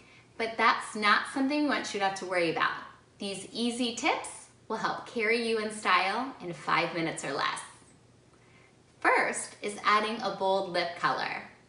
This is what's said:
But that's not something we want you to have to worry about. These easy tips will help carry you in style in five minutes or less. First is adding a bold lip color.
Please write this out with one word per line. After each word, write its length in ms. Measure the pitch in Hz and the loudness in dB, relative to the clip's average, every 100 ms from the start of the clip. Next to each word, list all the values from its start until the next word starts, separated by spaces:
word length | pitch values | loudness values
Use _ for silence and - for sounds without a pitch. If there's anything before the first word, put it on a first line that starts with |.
| - - - - | -20 -20 -14 -6
But 160 | 226 226 | -4 4
that's 400 | 226 - - 214 | 4 4 -2 0
not 380 | 208 220 - | 4 4 2
something 300 | 277 269 294 | 0 2 2
we 60 | 294 | 2
want 240 | 214 - | 0 -2
you 60 | 202 | 0
to 60 | 196 | 0
have 140 | 190 | 0
to 60 | 185 | -2
worry 260 | 180 170 | 2 2
about. 200 | - - - - - _ - | 2 0 -2 -10 -20 _ -10
These 320 | 196 190 - | -8 -8 -8
easy 420 | 214 240 233 240 | -2 -2 0 -2
tips 540 | 233 320 523 - - - - - | 0 0 -2 -4 -14 -20 -18 -8
will 80 | 214 | -4
help 280 | 180 - - | -2 -4 -6
carry 400 | 233 214 233 226 | -2 2 2 2
you 120 | 220 | 0
in 120 | 214 | -2
style 640 | 214 202 180 190 220 269 - | -2 2 2 2 0 -4 -8
in 120 | 180 | -10
five 400 | 156 - 156 170 | -8 0 0 2
minutes 320 | 170 160 147 160 | 0 -2 -4 -4
or 80 | |
less. 260 | - - - - - - - - - - - - - - - _ _ | -2 -2 -4 -10 -18 -20 -20 -20 -20 -20 -20 -20 -20 -20 -20 _ _
First 560 | 349 494 254 - - - | 4 4 2 -2 -8 -8
is 140 | 208 208 | -8 0
adding 380 | 202 214 220 226 | 4 4 2 -2
a 160 | 196 185 | -4 0
bold 300 | 190 190 185 | 2 2 2
lip 280 | 175 170 - | 0 -2 0
color. 460 | - - - - - - | -2 0 -2 -6 -10 -20